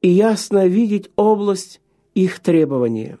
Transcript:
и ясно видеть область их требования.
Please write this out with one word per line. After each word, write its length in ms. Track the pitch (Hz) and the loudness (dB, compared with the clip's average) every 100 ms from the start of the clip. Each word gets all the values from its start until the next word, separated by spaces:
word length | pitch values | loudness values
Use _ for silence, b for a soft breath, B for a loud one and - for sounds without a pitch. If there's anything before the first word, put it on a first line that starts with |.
и 80 | 185 | 2
ясно 580 | 180 220 214 - 202 190 | 2 2 0 -2 0 2
видеть 440 | 190 226 202 - - | 2 0 -2 -6 -2
область 640 | 208 214 202 190 - - _ _ _ | 0 0 -2 -4 -8 -20 _ _ _
их 240 | - 185 - | -2 -2 -2
требования. 800 | - 165 151 135 120 113 113 - | 0 2 2 0 -2 -4 -10 -16